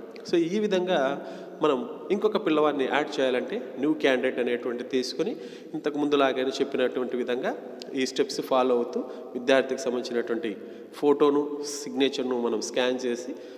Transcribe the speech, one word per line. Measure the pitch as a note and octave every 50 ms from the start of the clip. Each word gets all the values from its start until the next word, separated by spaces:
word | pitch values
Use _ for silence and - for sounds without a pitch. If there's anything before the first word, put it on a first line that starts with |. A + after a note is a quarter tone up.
| - - - - - -
So | -
ఈ | F3 E3 D#3+ F#3+ A3
విధంగా | G#3+ G3+ F#3 F#3 F3+ F#3 F#3 D#3 C3 C3+ C#3 C#3 - - - - - - - -
మనం | D#3 D3+ C#3 B2 A#2+ - - - - -
ఇంకొక | F#3+ G#3 G#3+ G#3+ G#3+ F#3+ -
పిల్లవాడిని | E3 D#3 D3+ D3+ D3 C#3+ C#3 C3 -
యాడ్ | A#2+ C#3 D3+ D3 - -
చేయాలంటే | C3+ B2+ B2 B2 - - G3 A#3+ - - - B2+
న్యూ | B2+ D3+
క్యాండిడేట్ | D#3 D3+ - C#3 C3 B2 B2+ B2+ A2+ B2+
అనేటువంటి | A#2+ B2 A#2+ A#2+ A#2+ B2+ A#2 A#2+ A#2+
తీసుకొని | - C3+ C3 B2 - - - E3 A3 - - - - - - - - -
ఇంతకు | D#3 - D3+ C#3+ C#3+
ముందులాగానే | D3 D3 D3 C#3+ C#3 C3+ B2 B2+ C3 C3+
చెప్పినటువంటి | B2+ - C#3 - - - B2+ A#2+ B2 C3 B2+ A2+ -
విధంగా | B2 A#2+ A#2 B2 B2+ D3+ G#3+ C#4+ - - - - - - - -
ఈ | C3+ C3
స్టెప్స్ | - - - C3+ - - -
ఫాలో | C3+ - C3+ B2+ B2+ B2+ B2
అవుతూ | A#2+ A#2 - - A3+ - - - - - - -
విద్యార్థికి | - A#2+ C3 C3+ C3+ B2+ - B2+ -
సంబంధించినటువంటి | - C3 A#2+ B2 A#2 - A#2+ A#2+ A#2 - A#2 A2+ A#2 A2 F#2+ - - - - - - - -
ఫోటోను, | - D3+ D3 C#3+ C#3+ D3+ D3 C#3+ D3 D3 - - C#3+ - - - -
సిగ్నేచర్‌ను | - C#3 B2 C3 C#3 C3 C3+ - B2 B2 B2+ A#2+
మనం | A#2+ A#2 A2+ G#2
స్కాన్ | - - - C3 B2+ B2+ B2+ B2 C3
చేసి | B2 A#2+ A#2 - - - - - - -